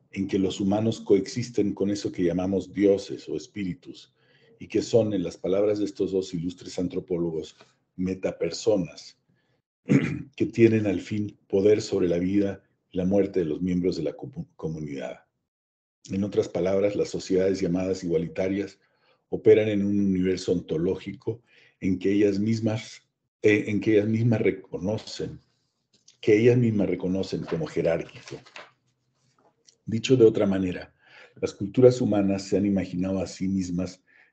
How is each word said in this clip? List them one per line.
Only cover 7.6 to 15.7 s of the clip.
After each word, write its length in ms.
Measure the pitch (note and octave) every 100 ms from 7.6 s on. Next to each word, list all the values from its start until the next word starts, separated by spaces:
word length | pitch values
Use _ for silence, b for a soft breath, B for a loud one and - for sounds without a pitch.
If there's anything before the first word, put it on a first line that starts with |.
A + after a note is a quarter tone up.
| b b _ -
metapersonas, 1200 | F2+ F#2 F#2 - E2+ D#2+ A#2 F2+ D#2 - - - _ _ _ _ _ _ -
<clears throat> 500 | - - - - -
que 100 | G#2+
tienen 420 | - A2+ A2 G#2
al 140 | F2
fin 360 | - G#2+ G#2 - _
poder 340 | G2 G#2 G#2+
sobre 260 | - F#2+ F2+
la 100 | E2+
vida 460 | F#2 G2+ G2 F#2+ _ _ _
y 60 | F#2
la 80 | F2+
muerte 340 | G2+ F#2+ F#2+
de 40 | D#2+
los 160 | D2+
miembros 360 | F2+ F2+ F2+ E2
de 60 |
la 120 | D2+ -
comu-, 320 | C#2+ - - -
comunidad. 720 | D#2+ D#2 D2 C2+ B1 C2 _ _ _ _ _